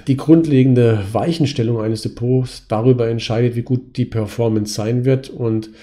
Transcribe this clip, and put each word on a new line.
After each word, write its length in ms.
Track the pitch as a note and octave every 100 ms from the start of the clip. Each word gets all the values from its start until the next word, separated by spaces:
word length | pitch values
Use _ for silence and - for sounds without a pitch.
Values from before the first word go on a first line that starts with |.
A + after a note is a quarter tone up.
| -
die 100 | C3
grundlegende 880 | - E3 D#3+ C3+ C3 B2 A#2 A2 G2
Weichenstellung 680 | G#2+ D3+ E3+ C#3 - A2+ A#2
eines 200 | A2 A2+
Depots 640 | A2 - B2 C3 B2+ - -
darüber 400 | A2 B2 B2 A2+
entscheidet, 480 | A#2 - A2+ B2 A#2
wie 80 |
gut 340 | A#2 B2 - -
die 80 | B2
Performance 680 | A2+ G2+ - A#2 A2 G#2
sein 300 | - G#2+ B2
wird. 260 | B2+ C3 C3+
Und 420 | - A#2 A2 A2 -